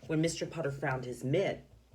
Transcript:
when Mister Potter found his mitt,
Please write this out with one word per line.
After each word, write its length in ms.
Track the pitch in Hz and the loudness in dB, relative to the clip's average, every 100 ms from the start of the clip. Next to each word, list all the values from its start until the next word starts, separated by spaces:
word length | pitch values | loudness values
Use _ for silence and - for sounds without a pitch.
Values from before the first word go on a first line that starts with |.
| - | 0
when 140 | 160 | 2
Mister 260 | 160 - - | 2 0 -6
Potter 240 | 160 143 | -2 -4
found 340 | 139 147 131 | -2 -2 -2
his 200 | 127 123 | -4 -4
mitt, 400 | 127 156 190 - - - - | 2 4 2 0 -8 -20 -20